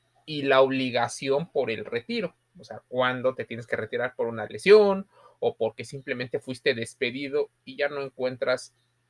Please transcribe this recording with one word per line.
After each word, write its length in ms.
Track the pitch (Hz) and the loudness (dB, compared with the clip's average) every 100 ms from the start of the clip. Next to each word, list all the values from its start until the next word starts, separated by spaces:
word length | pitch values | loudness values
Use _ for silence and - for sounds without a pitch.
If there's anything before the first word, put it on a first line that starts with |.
| _ _ - | _ _ -10
y 160 | 151 | -2
la 180 | 139 131 | 4 6
obligación 920 | 135 135 131 120 117 - 139 143 170 | 6 4 0 0 -2 -2 0 0 0
por 200 | 151 120 | -2 -2
el 120 | 107 | -2
retiro. 520 | 104 120 - 233 180 - _ - | -4 -6 -4 -4 -6 -8 _ -20
O 40 | |
sea, 200 | - 107 - | -16 -16 -6
cuando 460 | 127 127 127 127 | 0 0 0 -2
te 120 | 127 113 | -2 -6
tienes 200 | 117 113 | -10 -6
que 100 | 113 | -6
retirar 380 | 110 120 123 - | -4 -4 -4 -2
por 120 | 117 | -4
una 180 | 113 107 | -4 -8
lesión 640 | - 185 214 202 196 196 _ - _ | 0 8 8 8 2 -4 _ -20 _
o 160 | 117 - | -4 0
porque 300 | 113 - 117 | -4 -4 -12
simplemente 540 | 139 143 123 123 143 | -12 -8 -8 -6 -8
fuiste 340 | - 127 147 | -8 -4 -2
despedido 800 | 117 113 - 120 131 143 143 - _ | -2 -4 -6 -6 -4 -4 -4 -4 _
y 120 | - 131 | -14 -4
ya 140 | 143 | -4
no 120 | 143 | -4
encuentras 720 | 135 - 127 127 127 127 - _ _ _ _ | -8 -6 -6 -2 -2 -2 -6 _ _ _ _